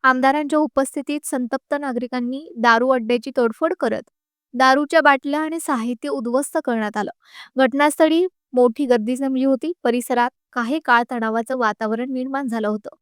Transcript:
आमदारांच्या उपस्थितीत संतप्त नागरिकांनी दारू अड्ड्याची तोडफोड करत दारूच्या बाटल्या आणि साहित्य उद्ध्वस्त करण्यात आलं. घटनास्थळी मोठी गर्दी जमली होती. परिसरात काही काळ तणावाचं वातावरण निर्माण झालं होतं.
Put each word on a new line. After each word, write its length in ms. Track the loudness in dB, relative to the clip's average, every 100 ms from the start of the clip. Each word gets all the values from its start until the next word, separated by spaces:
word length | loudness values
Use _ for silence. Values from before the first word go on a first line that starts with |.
आमदारांच्या 560 | 2 4 2 2 0 0
उपस्थितीत 600 | 2 0 -2 -4 -6 -6
संतप्त 500 | -4 -6 -4 -6 _ -6
नागरिकांनी 760 | -4 -6 -6 -6 -6 -8 -12 0
दारू 320 | 4 4 4
अड्ड्याची 420 | 2 2 -2 -2 -2
तोडफोड 360 | -2 0 -2 -2
करत 220 | -2 -4 -10 _ _ _ _
दारूच्या 480 | 2 4 4 4 4
बाटल्या 400 | 4 4 0 -4
आणि 180 | -4 -6
साहित्य 500 | -4 -4 -2 -6 -6
उद्ध्वस्त 480 | -6 -2 -2 -2 -4 -2
करण्यात 320 | -2 -2 -4
आलं. 140 | -6 -10 _ -20 -10 0
घटनास्थळी 720 | 0 2 0 4 2 4 0 _ _
मोठी 320 | 2 2 2 0
गर्दी 300 | 2 0 -2
जमली 280 | -2 0
होती. 280 | 2 0 -2 -4
परिसरात 460 | -2 -2 0 0 0 _ _
काही 260 | -6 -4 -4 2
काळ 180 | 2 2
तणावाचं 460 | -4 -4 -4 -4 -2
वातावरण 560 | -2 -2 -4 -4 -6
निर्माण 340 | -6 -6 -6 -4
झालं 200 | -2 -2
होतं. 280 | -4 -8 _